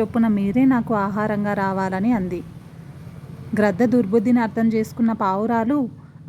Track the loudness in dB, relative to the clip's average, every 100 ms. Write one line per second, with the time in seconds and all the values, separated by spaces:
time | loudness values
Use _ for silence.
0 | -2 0 2 2 0 4 4 4 0 0
1 | 0 -2 -2 0 -2 0 0 0 -2 0
2 | 0 0 0 -6 -10 -18 -20 -20 -18 -18
3 | -16 -18 -16 -14 -6 0 2 2 2 2
4 | 4 2 4 2 2 0 2 2 -2 0
5 | 0 0 0 0 0 0 2 0 -2 -6
6 | -20 -16